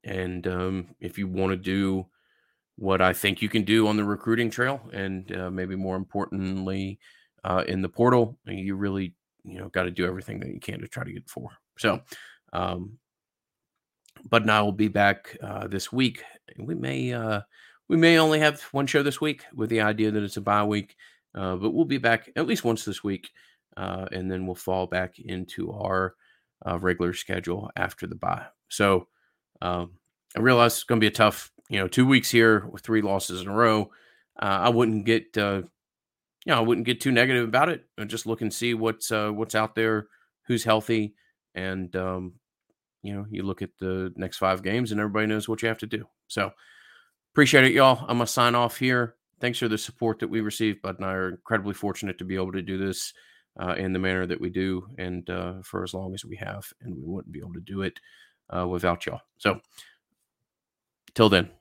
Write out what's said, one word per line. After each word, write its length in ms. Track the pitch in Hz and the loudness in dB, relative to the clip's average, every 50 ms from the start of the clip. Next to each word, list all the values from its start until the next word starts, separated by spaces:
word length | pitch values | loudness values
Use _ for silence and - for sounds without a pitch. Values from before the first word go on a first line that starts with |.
And, 440 | - 110 98 95 92 90 92 90 87 92 | -10 -8 -6 -4 -4 -4 -6 -4 -4 -4
um, 460 | 92 90 92 92 95 92 90 - - _ | -2 -2 -2 -2 -4 -4 -6 -10 -16 _
if 200 | - 90 - - | -12 -10 -8 -6
you 100 | 101 92 | -6 -4
wanna 280 | 90 95 95 92 95 | -2 -2 0 0 0
do 500 | 92 95 98 95 98 98 95 95 95 92 _ _ _ _ _ _ _ _ _ _ _ _ _ _ | -2 -2 -2 0 0 2 0 0 -2 -4 _ _ _ _ _ _ _ _ _ _ _ _ _ _
what 240 | - 107 95 95 92 | -6 0 0 4 6
I 120 | 92 92 | 4 4
think 280 | 92 - - 101 101 - | 4 2 0 0 0 0
you 60 | 107 104 | -2 0
can 160 | - 110 98 | 0 0 2
do 220 | 95 107 113 107 | 4 4 4 6
on 100 | 107 107 | 4 2
the 80 | 107 104 | 2 0
recruiting 460 | 101 104 98 - 113 113 117 120 113 | 0 -2 -2 0 0 0 0 0 -2
trail 300 | - - 123 131 139 131 - - | -2 -2 -2 -2 -2 -6 -10 -12
and, 380 | - 98 98 95 95 92 95 95 92 | -8 -8 -6 -6 -6 -8 -8 -8 -8
uh, 140 | 92 92 90 | -8 -6 -6
maybe 260 | 95 92 92 92 95 | -6 -6 -6 -6 -6
more 180 | 95 95 95 92 | -6 -4 -4 -4
importantly, 1040 | 95 95 _ - 101 98 - - 95 95 95 95 95 95 95 95 98 98 95 101 _ _ - _ _ _ _ _ _ - | -6 -6 _ -4 -6 -4 -4 -4 -4 -4 -4 -4 -4 -4 -4 -4 -4 -4 -6 -8 _ _ -20 _ _ _ _ _ _ -6
uh, 180 | 95 92 92 - - | -2 0 0 0 0
in 140 | 92 95 | -2 -2
the 60 | 95 90 | -4 -4
portal, 500 | _ - 120 123 127 123 117 110 127 _ _ | _ 4 4 6 6 6 4 2 -2 _ _
you 280 | - 95 98 92 98 98 | -10 -10 -8 -6 -6 -6
really, 400 | 95 101 101 95 98 95 87 _ _ _ _ _ _ _ | -4 -4 -4 -2 -4 -6 -6 _ _ _ _ _ _ _
you 140 | - 90 92 | -16 -14 -14
know, 100 | 98 92 | -14 -4
gotta 220 | - 92 90 92 | -2 -2 -2 -2
do 160 | 90 92 90 | -2 -2 -2
everything 340 | 90 92 95 - - 104 101 | -2 -4 -6 -10 -12 -12 -10
that 80 | - - | -10 -10
you 100 | - - | -12 -10
can 220 | - - 104 - | -10 -10 -10 -10
to 80 | - - | -12 -12
try 160 | - 123 123 | -12 -12 -10
to 80 | - | -10
get 160 | - - - - | -12 -14 -16 -14
four. 220 | - - - - - _ _ _ _ - | -16 -14 -14 -14 -18 _ _ _ _ -2
So, 220 | - 110 92 - - _ - - - - - _ _ _ | 0 0 0 0 -6 _ -20 -20 -20 -20 -20 _ _ _
um, 460 | - 87 90 90 92 90 92 101 113 _ _ _ _ _ _ _ _ _ _ _ _ _ _ _ _ _ _ _ _ _ _ _ _ - - - | -6 -4 -4 -4 -4 -6 -8 -12 -14 _ _ _ _ _ _ _ _ _ _ _ _ _ _ _ _ _ _ _ _ _ _ _ _ -20 -4 2
Bud 140 | 117 117 | 2 2
and 80 | 107 107 | 4 6
I 120 | 107 107 | 4 4
will 100 | 104 104 | 4 2
be 160 | 98 104 107 104 | 2 2 0 2
back, 480 | - 101 101 101 98 - - - - - | 4 4 4 4 4 2 -6 -20 -16 -14
uh, 280 | - 104 101 98 104 98 | -12 -10 -8 -8 -8 -6
this 240 | 98 95 - - | -6 -6 -6 -4
week. 320 | - 127 131 120 - - - - - - _ - - - | 0 2 2 2 0 -6 -18 -20 -20 -20 _ -20 -16 -12
We 160 | - 127 - | -8 -6 -6
may, 380 | - 127 135 135 131 127 123 | -4 -4 -4 -4 -4 -4 -4
uh, 300 | 120 117 113 110 107 101 - _ _ - - - _ _ _ - | -4 -4 -2 -2 -4 -4 -6 _ _ -20 -20 -20 _ _ _ 2
we 80 | - | 4
may 220 | 165 165 165 170 160 | 8 8 8 8 8
only 220 | 160 156 156 151 | 8 6 6 6
have 220 | 156 151 147 - - - | 6 4 4 2 -12 -4
one 140 | - 139 139 | -2 -2 0
show 160 | 135 - 147 | 2 2 2
this 180 | 139 143 135 - | 2 2 0 0
week 240 | 151 151 143 - - - - | -2 -2 -2 -4 -12 -16 -6
with 140 | 131 110 110 | -4 -2 0
the 140 | 113 110 | 2 2
idea 280 | 107 107 107 107 107 110 | 2 2 2 2 2 2
that 120 | 104 107 | 2 0
it's 160 | 101 98 - 104 | -2 -4 -6 -4
a 40 | |
bye 220 | 98 104 104 104 104 | 0 2 4 4 4
week, 320 | 104 104 104 98 _ _ _ - - _ _ _ _ - | 2 0 0 -2 _ _ _ -20 -20 _ _ _ _ -10
uh, 220 | 90 95 92 92 | -6 -4 -4 -2
but 160 | 90 98 113 | 0 -2 0
we'll 120 | - 151 165 | 2 2 2
be 140 | 139 139 131 | 2 0 0
back 320 | 120 117 117 113 - - _ | 2 2 2 2 -2 -6 _
at 100 | 127 165 | -4 -2
least 180 | - 117 - - | 0 -2 0 0
once 200 | 120 113 110 - | 0 0 0 -4
this 200 | 107 95 - - | -8 -8 -6 -4
week, 260 | 104 98 90 - - _ _ _ _ _ _ _ _ _ | -6 -6 -6 -8 -18 _ _ _ _ _ _ _ _ _
uh, 300 | 95 95 95 92 92 95 - | -8 -6 -6 -6 -6 -8 -8
and 180 | - 92 92 92 | -8 -6 -6 -4
then 160 | 92 92 95 | -4 -4 -4
we'll 80 | 92 90 | -6 -8
fall 320 | - - - 92 92 92 | -6 -4 -2 -2 -2 -2
back 320 | 90 90 92 92 90 _ - | -2 -2 -4 -4 -4 _ -16
into 540 | - 98 95 92 90 - - - 92 - | -12 -10 -8 -8 -8 -10 -10 -10 -8 -8
our, 420 | 101 104 - 95 95 92 95 92 - _ _ _ _ _ _ _ _ _ - | -6 -6 -4 -2 0 0 0 -2 -4 _ _ _ _ _ _ _ _ _ -6
uh, 120 | 92 90 85 | -6 -4 0
regular 340 | 92 90 90 - 87 87 | 0 0 2 2 0 -2
schedule 580 | 90 - - - 95 95 90 85 87 101 104 - - | -2 -4 -6 -6 -6 -4 -4 -4 -6 -6 -8 -10 -4
after 300 | - - - - - - | -4 -4 -4 -4 -10 -10
the 80 | - - | -10 -10
bye. 320 | 95 - - - - - - _ _ _ _ | -6 -4 -4 -4 -4 -6 -16 _ _ _ _
So, 400 | - - 104 101 95 90 - _ _ _ _ _ _ _ _ _ _ _ | -2 2 4 4 4 2 0 _ _ _ _ _ _ _ _ _ _ _
um, 320 | - 90 90 87 87 90 92 _ _ _ _ _ _ _ - | -4 -4 -4 -4 -6 -8 -12 _ _ _ _ _ _ _ -4
I 40 | 107 | 2
realize 340 | 110 127 127 120 120 117 - | 4 6 8 8 6 6 4
it's 100 | - - | 0 -2
gonna 160 | - 120 113 | 0 2 4
be 60 | 107 | 4
a 40 | 104 | 2
tough, 400 | - - 110 104 - - - - _ _ _ _ | 4 6 4 4 4 0 -14 -18 _ _ _ _
you 100 | 104 101 | -2 -2
know, 100 | 95 92 | -2 0
two 180 | - 131 127 | 4 4 6
weeks 240 | 131 135 123 - - | 6 6 4 4 6
here 360 | - 117 113 113 110 104 98 | 6 6 8 8 6 4 2
with 160 | - - - | -6 -16 -14
three 200 | - - 113 110 | -4 0 2 2
losses 380 | 104 98 98 95 - - 90 92 | 2 2 0 -2 -2 -4 -6 -6
in 80 | 90 98 | -6 -4
a 60 | 101 | 2
row. 360 | 110 120 113 110 107 101 - _ _ _ _ _ _ _ _ _ - | 4 4 4 4 2 0 -2 _ _ _ _ _ _ _ _ _ -4
Uh, 200 | - 101 98 95 | -2 0 0 2
I 60 | 90 120 | 2 4
wouldn't 360 | 120 113 123 113 110 107 98 | 4 4 4 2 2 0 2
get, 300 | 113 113 113 110 _ - 107 | 2 2 2 0 _ -2 0
uh, 240 | 104 101 98 95 90 - _ _ _ _ _ _ _ _ _ _ _ _ _ _ - | 0 0 0 -2 -4 -8 _ _ _ _ _ _ _ _ _ _ _ _ _ _ -2
you 80 | - | 0
know, 60 | 151 117 | 2 2
I 20 | |
wouldn't 260 | 113 117 120 - 117 | 4 2 2 2 2
get 140 | 117 123 - | -2 -4 0
too 120 | - 139 | 0 2
negative 360 | 127 117 127 131 131 123 120 113 | 4 4 4 4 4 2 2 2
about 220 | 113 127 147 175 | 2 2 2 2
it. 160 | 165 - _ _ _ | 0 -6 _ _ _
Uh, 80 | - 107 | -12 -10
just 220 | 101 113 113 - | -8 -8 -8 -4
look 160 | 110 113 - | -4 -4 -2
and 100 | 113 104 | -4 -6
see 220 | - - 117 120 117 | -4 -2 -2 -2 -2
what's, 360 | 110 110 113 110 - - - | 0 0 -2 -2 -2 -6 -4
uh, 200 | 113 107 107 107 | -2 -2 -2 -2
what's 240 | 107 104 113 110 - | -2 -4 -6 -2 0
out 200 | 110 110 110 _ | -2 -2 0 _
there, 340 | 117 113 110 110 107 104 _ _ _ _ _ _ _ _ | 0 0 2 0 -2 -4 _ _ _ _ _ _ _ _
who's 180 | - 123 113 - | -2 -2 0 4
healthy, 500 | 113 110 110 107 - 117 110 107 104 _ _ _ _ _ _ _ _ _ | 2 2 2 4 2 0 0 0 -4 _ _ _ _ _ _ _ _ _
and, 400 | 90 92 95 92 95 92 85 90 | -8 -6 -6 -6 -6 -8 -6 -4
um, 380 | 92 92 92 92 92 92 90 90 _ _ _ _ _ _ _ _ _ _ _ _ _ | -4 -4 -2 -4 -6 -8 -10 -14 _ _ _ _ _ _ _ _ _ _ _ _ _
you 120 | - 101 101 | -12 -10 -8
know, 120 | 101 104 107 | -8 -10 -8
you 120 | 107 95 | -8 -6
look 200 | 95 98 92 - | -6 -6 -6 -6
at 80 | 101 - _ _ | -8 -10 _ _
the 340 | 92 92 92 92 92 92 85 | -6 -4 -4 -4 -4 -6 -6
next 220 | 80 92 90 - - | -8 -8 -8 -4 -2
five 240 | 98 95 92 92 | 0 0 0 0
games 300 | 95 92 107 120 123 110 | -2 -2 -2 -2 -2 -2
and 80 | 107 104 | -2 -2
everybody 260 | 107 104 98 107 107 | -2 -2 0 0 0
knows 220 | 107 107 107 104 - | 0 -2 -2 -2 -4
what 140 | 110 110 | -4 -2
you 60 | 117 113 | -2 -4
have 100 | 110 - | -2 -4
to 80 | 110 | -8
do. 200 | 110 - 107 110 _ _ _ _ _ | -8 -8 -10 -10 _ _ _ _ _
So 240 | - 104 98 95 - _ _ _ _ - _ - - - _ _ _ _ _ _ | -4 -4 -4 -4 -6 _ _ _ _ -20 _ -20 -20 -20 _ _ _ _ _ _
appreciate 320 | _ - 147 131 147 139 131 | _ 4 6 8 8 8 8
it, 80 | 131 | 8
y'all. 280 | - 135 135 131 127 123 | 8 8 6 6 6 4
I'm 160 | 127 120 120 120 | -2 -4 0 0
gonna 80 | 120 | 0
sign 280 | 113 - 131 120 120 120 | 0 2 2 4 4 4
off 220 | 120 120 117 - | 2 0 0 -2
here. 400 | - 131 127 127 123 120 113 _ _ _ _ _ _ | -2 0 2 2 2 0 -2 _ _ _ _ _ _
Thanks 180 | - 123 120 - | -4 -4 -2 -2
for 100 | 127 113 | 0 0
the 100 | 107 107 | 0 -2
support 400 | - - - _ 120 113 107 - | -4 -8 -6 _ -2 -2 0 -2
that 80 | 110 - | -4 -4
we 120 | - 113 | -2 -2
received. 420 | 107 107 - - 110 107 101 - | -2 -4 -2 0 0 0 0 -2
Bud 140 | - 95 92 | -8 -10 -8
and 100 | - 95 | -6 -6
I 60 | 95 | -4
are 160 | 95 95 92 92 | -4 -2 -4 -4
incredibly 440 | 87 - _ - 117 104 95 101 95 | -6 -10 _ -2 -2 0 0 -4 -8
fortunate 440 | - - 101 95 - - 98 90 - | -4 -6 -6 -4 -4 -6 -8 -8 -8
to 60 | 90 | -6
be 120 | 92 95 | -6 -4
able 160 | 95 92 95 | -4 -4 -4
to 100 | 92 98 | -4 -8
do 160 | 85 90 95 92 | -6 -6 -4 -4
this, 340 | 98 98 92 - - - - - _ _ _ _ _ _ _ - | -2 -4 -4 -6 -8 -10 -12 -18 _ _ _ _ _ _ _ -8
uh, 160 | - 90 - | -6 -4 -4
in 160 | - 95 92 | -2 -2 -2
the 60 | 95 92 | -2 -2
manner 280 | 92 92 92 92 92 | 0 0 0 -2 -2
that 140 | 87 90 - | -4 -4 -6
we 100 | - 90 | -6 -6
do 380 | 90 95 95 95 92 92 92 107 131 - | -4 -2 -2 -2 -2 -4 -8 -12 -14 -10
and, 300 | 92 90 90 87 87 - | -8 -8 -8 -8 -8 -8
uh, 320 | 90 90 90 90 92 95 | -8 -6 -8 -8 -10 -12
for 200 | 92 - - 95 | -14 -8 -8 -8
as 120 | 92 90 - | -6 -6 -8
long 200 | 92 95 92 95 | -8 -8 -8 -10
as 100 | 95 - | -12 -12
we 120 | 113 107 | -14 -14
have, 280 | 101 98 95 101 101 - - - _ | -12 -10 -10 -10 -12 -14 -18 -20 _
and 140 | - - 90 | -14 -12 -12
we 80 | 67 | -10
wouldn't 300 | 67 82 92 95 - - | -10 -8 -10 -10 -10 -12
be 80 | 82 71 | -16 -14
able 140 | - 87 85 | -14 -14 -14
to 60 | 67 | -14
do 220 | 60 - 98 98 | -14 -10 -8 -6
it, 160 | 98 90 - - _ _ _ _ _ _ _ _ _ - - | -6 -6 -8 -10 _ _ _ _ _ _ _ _ _ -8 -6
uh, 120 | 90 90 | -4 -4
without 400 | 90 90 87 90 90 85 - - | -4 -4 0 0 0 0 0 -4
y'all. 140 | - - - _ _ _ _ | -8 -8 -10 _ _ _ _
So 220 | - 104 92 - _ _ _ - - _ _ _ _ _ _ _ _ _ _ _ _ _ _ _ _ _ _ _ _ _ _ _ _ - _ | 0 0 0 0 _ _ _ -20 -20 _ _ _ _ _ _ _ _ _ _ _ _ _ _ _ _ _ _ _ _ _ _ _ _ -8 _
till 140 | - 113 107 | 6 6 8
then 220 | 98 90 87 - - _ | 8 4 2 0 -10 _